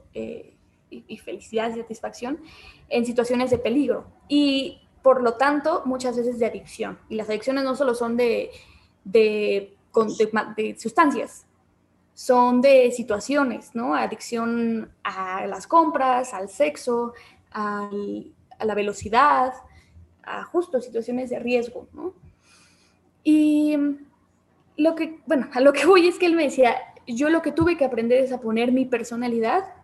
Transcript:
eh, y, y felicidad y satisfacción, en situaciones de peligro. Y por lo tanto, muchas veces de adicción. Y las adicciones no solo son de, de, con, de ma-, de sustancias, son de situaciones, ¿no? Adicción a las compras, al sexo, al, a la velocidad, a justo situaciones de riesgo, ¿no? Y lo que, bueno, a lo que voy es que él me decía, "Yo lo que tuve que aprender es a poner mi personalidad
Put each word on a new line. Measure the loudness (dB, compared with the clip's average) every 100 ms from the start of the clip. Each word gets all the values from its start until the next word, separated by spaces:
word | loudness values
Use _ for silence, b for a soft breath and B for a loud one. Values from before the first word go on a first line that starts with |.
| _
eh, | -12 -12 -12 -18 _ _ _ _
y, | -20 -18
y | -18
felicidad | -14 -16 -8 -4 -4
y | -6
satisfacción, | -12 -12 -12 -10 -10 -10 B B B B _
en | -2
situaciones | 0 0 0 0 0
de | 0
peligro. | 0 0 0 -2 -8 _ -2
Y | 2 2 0 -4 -10 _ _
por | 4 4
lo | 2
tanto, | 2 2 2 0 -2 -2
muchas | -4 -4 -2
veces | -4 -2
de | -4
adicción. | -4 -14 -10 -10 -10 _
Y | -8
las | -6
adicciones | -4 -2 -2
no | -2
solo | 0 0
son | 0 -2 0
de, | 0 0 -4 b b b b _
de, | 0 2 4 2 -2 -2 -6 _ _
con, | -2 0 0
de | 0
ma-, | 0 -4 -6
de | -6 -6
sustancias, | -2 2 2 0 -6 -14 _ _ _ _ _ _ _
son | -6 2 4 4 4
de | 6 6 6
situaciones, | 0 -4 -6 0 0 0 -4 -10
¿no? | -8 -4 -2
Adicción | -4 -6 -8 -6 -4 -2 -2 -4 -8 _
a | -10 -8 -8 -8 -8
las | -10 2
compras, | 4 4 0 0 0 -2
al | -8 -12
sexo, | -2 -2 -2 -4 -4 -4 b b b _
al, | -8 -6 -6 -8 -8 -8 -10 -14 _ _ -8
a |
la | -4
velocidad, | -2 -4 -6 -2 4 4 4 0 -6 -18 b b b -20 _
a | -14 -12
justo | -4 -4 -2 -6
situaciones | -6 -8 -6 -6 -6
de | -6
riesgo, | -2 -2 -2 -10 -18
¿no? | -14 -12 -14 -20 _ b b b b b b _ _
Y | 2 4 4 4 2 2 0 -4 -12 _ _ _ _ _ _ 0
lo | 0
que, | 0 -6 -8 -2
bueno, | -2 0
a | 4
lo | 4
que | 6 6
voy | 6 6
es | 2
que | 2
él | 2
me |
decía, | 0 4 2 2 -8 -18 -10
"Yo | -2 0
lo | 0
que | 0
tuve | 0 0 2
que |
aprender | 0 0 2 2
es | 2
a | -2
poner | -2 0 2
mi | 2 0
personalidad | -4 -4 -6 -4 -2 0 0 -4 -14